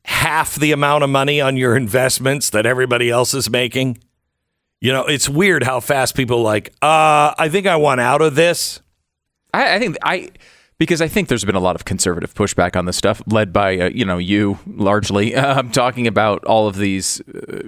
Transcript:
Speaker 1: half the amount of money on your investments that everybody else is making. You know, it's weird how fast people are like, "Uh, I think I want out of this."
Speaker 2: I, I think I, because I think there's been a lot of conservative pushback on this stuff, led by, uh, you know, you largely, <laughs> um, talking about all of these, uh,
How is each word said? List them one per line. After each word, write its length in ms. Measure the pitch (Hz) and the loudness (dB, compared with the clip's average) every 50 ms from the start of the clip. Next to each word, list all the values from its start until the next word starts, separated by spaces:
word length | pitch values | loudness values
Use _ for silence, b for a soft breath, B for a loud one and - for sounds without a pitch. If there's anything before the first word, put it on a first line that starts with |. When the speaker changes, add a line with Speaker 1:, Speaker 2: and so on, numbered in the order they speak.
| _ | _
Speaker 1:
half 520 | - - - 147 160 147 160 151 - - | -6 -4 -2 -2 0 0 -2 -2 -2 -2
the 160 | 143 151 151 151 | -2 0 0 2
amount 320 | 143 143 143 147 147 143 | 2 2 2 2 2 2
of 60 | 139 | 2
money 300 | 135 135 135 143 147 147 | 2 2 2 2 0 2
on 160 | 139 135 135 | 0 0 0
your 200 | 127 127 123 117 | 0 2 2 2
investments 720 | 135 127 101 101 123 127 131 - - 131 135 139 143 - - | 2 0 0 0 0 0 0 0 0 0 -2 -2 -2 -2 -2
that 160 | - 107 107 | -2 0 0
everybody 420 | 117 131 127 127 123 123 120 120 120 | 0 0 0 0 0 0 0 0 0
else 260 | 117 123 127 - - | 0 0 0 0 -2
is 140 | 135 113 104 | -4 -4 -2
making. 500 | 117 123 127 117 - 127 131 131 120 - _ _ _ _ _ _ _ _ _ _ _ _ _ _ _ _ | -2 -2 -2 -2 -2 -2 -2 -4 -4 -8 _ _ _ _ _ _ _ _ _ _ _ _ _ _ _ _
You 120 | 110 123 135 | -2 0 0
know, 120 | 131 120 | 0 0
it's 220 | - 151 131 - - | -2 -2 -2 -2 -2
weird 340 | 139 151 196 196 175 143 120 | 0 0 2 2 2 2 0
how 180 | 127 131 123 | -2 -2 -4
fast 360 | - - 143 135 127 - - | -2 0 0 0 0 0 0
people 220 | - 131 113 123 120 | -2 -2 0 0 0
are 40 | 117 | 2
like, 280 | 110 107 107 104 - - _ - | 2 0 -2 -2 -6 -6 _ 0
"Uh, 520 | 147 160 156 156 156 151 151 147 147 - - | 2 4 4 4 4 4 4 4 2 2 0
I 100 | 165 156 | -2 -2
think 160 | 151 202 185 | 0 0 0
I 100 | 196 175 | 2 2
want 240 | 160 147 143 131 127 | 4 4 2 2 2
out 200 | 120 123 135 147 | 2 2 2 4
of 140 | 160 156 131 | 2 2 4
this." 460 | 143 165 175 165 - - - - - - _ _ _ _ _ _ _ _ _ _ _ _ _ - | 4 2 2 2 0 -4 -6 -8 -12 -18 _ _ _ _ _ _ _ _ _ _ _ _ _ -2
Speaker 2:
I, 220 | 196 269 220 165 | 0 0 0 0
I 20 | 202 | 0
think 180 | 247 196 147 - - | 0 -2 -4 -4 -2
I, 280 | 147 175 180 92 - - b b b b b b b b _ | -2 -2 -4 -6 -10 -18 b b b b b b b b _
because 220 | 165 - 170 147 | 0 0 2 0
I 80 | 165 156 | 0 0
think 200 | - 214 180 - | 0 -2 0 0
there's 160 | 131 113 90 | -2 -2 0
been 80 | 98 95 | -2 0
a 60 | 95 | 0
lot 160 | 90 90 85 | 0 0 0
of 100 | - - | -2 -4
conservative 480 | - 101 92 - 95 87 87 - - - | -6 -4 -2 -2 -2 -2 -2 -6 -8 -4
pushback 420 | - 104 98 - - 87 90 - | -4 -2 -2 0 0 0 0 0
on 80 | 92 87 | -2 -2
this 120 | 87 90 - | -2 -4 -2
stuff, 240 | - 98 110 - - | 0 0 -2 -2 -2
led 240 | - 107 110 110 95 85 | -2 0 0 0 0 0
by, 240 | 104 101 95 95 92 | 0 2 2 2 0
uh, 100 | 87 90 | 0 -2
you 160 | - 120 113 | -2 -2 -2
know, 140 | 95 90 90 | -2 -2 -2
you 400 | 90 90 101 104 107 101 98 - - | -2 0 2 2 2 2 0 -4 -8
largely, 680 | 196 208 - 107 95 104 107 104 - 98 101 104 110 - | -14 -6 -2 0 2 2 2 0 0 0 0 0 0 0
<laughs> 80 | 123 135 | 0 0
um, 260 | 139 135 139 127 120 | 0 0 0 -2 -2
talking 360 | 110 135 123 127 120 123 120 | -2 0 0 0 0 -2 -2
about 380 | 113 98 104 107 107 101 - - | 0 0 2 2 2 0 0 0
all 240 | - 110 110 107 107 | 2 2 2 2 2
of 80 | 98 | 0
these, 460 | 95 104 98 95 95 90 - - - - | -2 -2 -2 -2 -2 -4 -4 -6 -8 -10
uh, 380 | - - - - - - - - | -14 -16 -16 -14 -12 -12 -12 -12